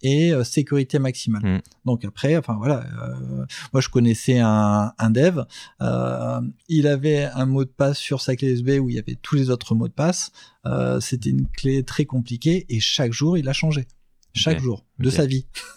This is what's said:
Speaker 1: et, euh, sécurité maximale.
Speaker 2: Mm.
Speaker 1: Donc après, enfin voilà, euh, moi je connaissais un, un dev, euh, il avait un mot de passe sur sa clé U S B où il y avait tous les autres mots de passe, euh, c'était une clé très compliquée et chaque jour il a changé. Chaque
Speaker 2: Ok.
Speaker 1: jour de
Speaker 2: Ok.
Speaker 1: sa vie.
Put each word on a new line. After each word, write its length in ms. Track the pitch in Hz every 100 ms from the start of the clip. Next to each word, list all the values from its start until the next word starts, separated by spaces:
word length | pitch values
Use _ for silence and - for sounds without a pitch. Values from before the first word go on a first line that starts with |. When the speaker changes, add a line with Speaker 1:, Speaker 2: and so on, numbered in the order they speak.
Speaker 1:
et, 300 | 131 143 170
euh, 120 | 147
sécurité 560 | 117 - 135 143 131 147
maximale. 420 | 135 123 - 107
Speaker 2:
Mm. 180 | 104 92 - _
Speaker 1:
Donc 200 | 127 120
après, 320 | 101 - 135 165
enfin 180 | - 107
voilà, 300 | 120 139 - 113
euh, 420 | 120 127 131 131 131 - -
moi 80 | 135
je 80 | -
connaissais 500 | 127 120 110 - 123
un, 540 | 113 107 104 104 104 -
un 140 | 113
dev, 300 | 110 170 170 120 - - -
euh, 580 | 127 123 123 123 120 123 123 - -
il 180 | 160 147
avait 380 | 143 147 147
un 200 | 143 135
mot 200 | 131 135
de 60 | 131
passe 280 | - 139 143
sur 220 | - 143
sa 160 | - 131
clé 140 | 135
U 40 |
S 80 | 123
B 60 | 123 139
où 80 | 127
il 60 |
y 40 | 117
avait 180 | - 123
tous 140 | -
les 160 | 147 131
autres 240 | 120 -
mots 140 | 113 101
de 40 |
passe, 380 | - 160 175 - - - _
euh, 360 | - 127 123 127
c'était 300 | - 127 139
une 180 | 135 131
clé 340 | - 135 135
très 220 | 131 -
compliquée 600 | 147 127 117 120 160 180 -
et 100 | 113
chaque 340 | - - 123
jour 240 | 117 151 175
il 120 | 135
a 40 |
changé. 360 | 135 160 147 127 - _ _ _
Chaque 260 | - 165 160
Speaker 2:
Ok. 40 |
Speaker 1:
jour 240 | 127 - - -
de 80 | 131
Speaker 2:
Ok. 40 |
Speaker 1:
sa 120 | 147 139
vie. 220 | 131 - - -